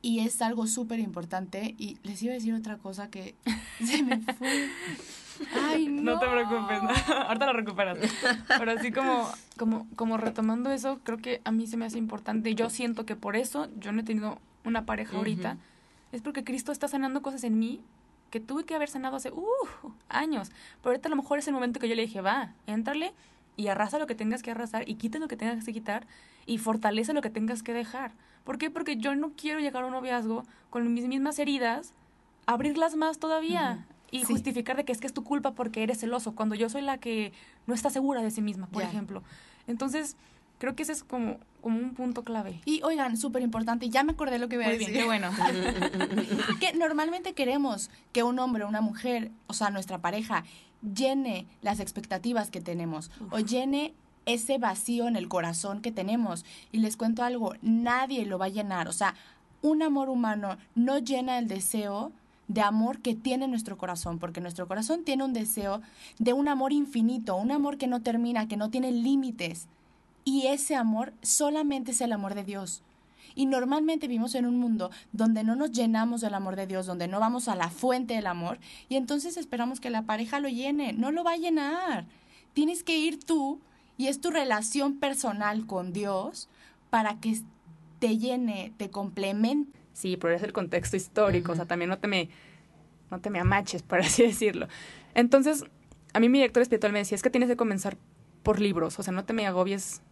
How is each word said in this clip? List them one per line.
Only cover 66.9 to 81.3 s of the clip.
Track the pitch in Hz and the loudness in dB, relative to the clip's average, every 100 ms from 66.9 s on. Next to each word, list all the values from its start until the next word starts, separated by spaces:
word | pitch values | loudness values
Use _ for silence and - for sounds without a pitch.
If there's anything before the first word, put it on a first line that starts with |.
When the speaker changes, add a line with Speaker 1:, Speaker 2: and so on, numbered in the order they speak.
| 240 226 254 220 185 | 2 2 2 -2 0
Speaker 1:
un | 226 | 2
amor | 285 285 285 | 2 0 0
que | 254 | -2
no | 247 | 0
termina, | 233 233 233 240 220 | 0 0 0 0 -2
que | 208 | -2
no | 214 | -2
tiene | 254 254 | 0 0
límites. | 240 233 277 262 220 170 170 - _ _ _ _ _ - | 2 4 4 2 -4 -6 -6 -14 _ _ _ _ _ 0
Y | 269 262 | 4 4
ese | 285 - | 2 2
amor | 277 226 220 262 - | 2 2 2 -2 -4
solamente | - - 294 302 294 269 240 | 0 2 4 2 2 0 0
es | 262 | 0
el | 240 | 0
amor | 208 196 | 0 -2
de | 202 | -4
Dios. | 196 196 185 - _ _ _ _ - | -6 -6 -6 -10 _ _ _ _ -14
Y | - 269 | 0 2
normalmente | 262 247 294 311 320 294 | 4 2 2 4 2 0
vivimos | 233 226 | 0 0
en | 240 240 | 2 2
un | 247 | 2
mundo | 240 220 180 - - | 2 2 -2 -8 -10
donde | 214 226 220 | 2 4 6
no | 220 247 | 4 2
nos | 294 | 0
llenamos | 233 226 220 233 233 | 2 4 4 2 0
del | 220 | -2
amor | 196 190 190 | -2 -2 -4
de | 190 | -2
Dios, | 190 185 | -2 -2
donde | 180 175 | -4 -2
no | 196 | 2
vamos | 220 247 240 | 2 2 -2
a | 185 | 0
la | 175 | -2
fuente | 170 254 254 240 | 0 0 0 0
del | 226 202 | -2 -2
amor, | 175 170 247 - - - | -2 -4 -6 -12 -20 -2
y | 262 | -2
entonces | 247 294 311 339 | 0 -2 -2 -6
esperamos | 302 240 240 262 | -6 -2 -2 -4
que | 247 | -4
la | 226 | -4
pareja | 220 214 226 285 | -2 -2 0 -2
lo | 285 | -2
llene. | 240 269 294 269 | -2 0 0 0
No | 220 254 | 0 0
lo | 320 | 2
va | 339 | 2